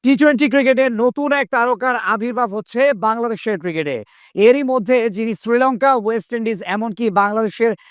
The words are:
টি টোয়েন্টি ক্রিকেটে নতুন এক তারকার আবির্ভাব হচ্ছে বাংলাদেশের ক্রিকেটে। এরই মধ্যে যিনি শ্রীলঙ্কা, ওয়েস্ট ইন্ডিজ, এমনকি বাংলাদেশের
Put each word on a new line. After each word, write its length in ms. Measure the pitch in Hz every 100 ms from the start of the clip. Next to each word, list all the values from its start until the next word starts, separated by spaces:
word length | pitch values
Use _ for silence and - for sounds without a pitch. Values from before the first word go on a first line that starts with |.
টি 140 | 247 269
টোয়েন্টি 320 | 294 269 294
ক্রিকেটে 400 | 269 262 254 262
নতুন 440 | 220 247 - 285
এক 160 | 285 247
তারকার 460 | 254 240 233 254 240
আবির্ভাব 580 | 190 214 233 233 240
হচ্ছে 380 | 202 - 233 277
বাংলাদেশের 680 | 226 214 226 233 226 - 196
ক্রিকেটে। 460 | 175 160 147 127 104 _ _
এরই 280 | - 214 269
মধ্যে 460 | 269 254 190 254 233
যিনি 260 | 190 226
শ্রীলঙ্কা, 600 | 208 220 240 262 240 269
ওয়েস্ট 380 | 262 208 226 -
ইন্ডিজ, 300 | 240 226 208 -
এমনকি 440 | 202 226 202 233
বাংলাদেশের 640 | 196 202 214 220 - 233 202 _